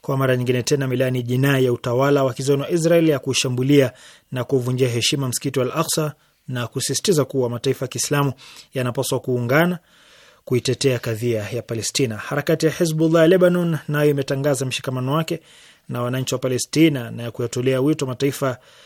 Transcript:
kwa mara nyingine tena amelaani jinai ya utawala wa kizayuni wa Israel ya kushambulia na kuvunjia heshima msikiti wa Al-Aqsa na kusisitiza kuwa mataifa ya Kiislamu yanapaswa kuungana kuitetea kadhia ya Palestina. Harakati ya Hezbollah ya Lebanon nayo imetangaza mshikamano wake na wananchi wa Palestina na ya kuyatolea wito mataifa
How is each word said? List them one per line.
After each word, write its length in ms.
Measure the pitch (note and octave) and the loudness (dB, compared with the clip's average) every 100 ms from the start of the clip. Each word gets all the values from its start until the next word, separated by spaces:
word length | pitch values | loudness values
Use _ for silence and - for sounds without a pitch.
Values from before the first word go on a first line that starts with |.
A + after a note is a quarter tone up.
kwa 140 | - C3+ | -4 -2
mara 200 | C3 B2+ | 0 0
nyingine 260 | B2 B2+ | 0 0
tena 220 | A#2+ C#3+ | 0 0
amelaani 380 | C3+ B2+ B2+ B2+ | 0 0 0 0
jinai 420 | A#2+ B2 C#3 C3+ | -2 2 2 4
ya 80 | C3 | 2
utawala 520 | A#2+ C3 A#2+ C#3 C#3+ | 0 0 0 4 4
wa 100 | C3+ | 2
kizayuni 280 | A#2+ C3+ C#3 | -2 0 0
wa 80 | C#3 | 0
Israel 380 | F3 D#3+ E3+ D#3+ | 0 2 2 2
ya 100 | C#3 | 2
kushambulia 760 | - B2 C3 B2 C3+ C#3+ B2+ - - - _ | 0 -2 0 0 4 6 4 -2 -20 -20 _
na 120 | B2+ | -6
kuvunjia 440 | A#2+ C3+ A#2+ B2+ C3 | 0 0 0 0 0
heshima 400 | A#2+ A2 C#3+ C3+ | 0 0 -2 -2
msikiti 300 | A#2 C#3+ C3 | -4 -4 -2
wa 60 | |
Al-Aqsa 500 | B2 D#3 D#3+ - D3+ - _ _ - | -2 -2 -2 -2 -4 -6 _ _ -10
na 180 | B2+ A#2 | -6 -6
kusisitiza 580 | C3 - C3+ - D#3+ | -6 -4 -2 2 2
kuwa 260 | C3 C#3 B2 | 2 0 -2
mataifa 340 | A#2+ C3+ B2+ | -2 -2 -2
ya 40 | C3 | -4
Kiislamu 440 | A2+ - C#3+ C#3+ - - - - | -6 -2 0 0 -2 -14 -20 -10
yanapaswa 460 | C3+ B2 A#2+ B2+ C3 | -4 -4 -2 -4 -4
kuungana 580 | - B2 A#2+ C#3 F3 F3 _ _ _ - - _ | -2 -2 2 2 2 -2 _ _ _ -20 -20 _
kuitetea 540 | - B2+ - B2 C#3 B2 | -2 -2 0 0 0 0
kadhia 500 | A#2+ A2 A#2+ A2 G#2 | -4 -4 -2 -2 -4
ya 100 | A#2+ | -8
Palestina. 540 | - A2+ G2+ - B2+ G#2+ | -6 -6 -4 -2 -2 -4
Harakati 500 | - C#3+ C#3+ D#3+ D#3+ | -6 -4 -2 0 0
ya 60 | |
Hezbollah 500 | - F3 D#3 D#3+ E3 | 0 -2 2 2 6
ya 60 | D#3+ | 6
Lebanon 500 | F#3 F3+ F3 F3 D#3 - | 6 6 4 0 -2 -2
nayo 220 | D3 D3+ | 0 2
imetangaza 560 | C#3 C3+ C3+ C#3+ C3+ C3 | 0 -2 0 0 0 -2
mshikamano 460 | - - B2+ B2+ | -4 -6 -4 -2
wake 280 | D3+ D#3+ D#3+ _ - - _ - | -2 -2 -6 _ -20 -20 _ -10
na 140 | B2 | -6
wananchi 320 | A#2+ C3 B2+ | -4 -4 -4
wa 40 | B2+ | -4
Palestina 720 | B2+ B2 - D3+ D#3+ C#3 A#2 | -2 -4 -2 2 4 2 -8
na 120 | A2+ | -10
ya 80 | A#2 | -10
kuyatolea 500 | - A#2+ B2+ B2+ C3 | -6 -6 -2 0 2
wito 260 | C#3 D#3 C3+ | 0 0 -4
mataifa 520 | B2 C#3 C3 C3+ B2 - - | -2 -2 -2 -4 -4 -14 -20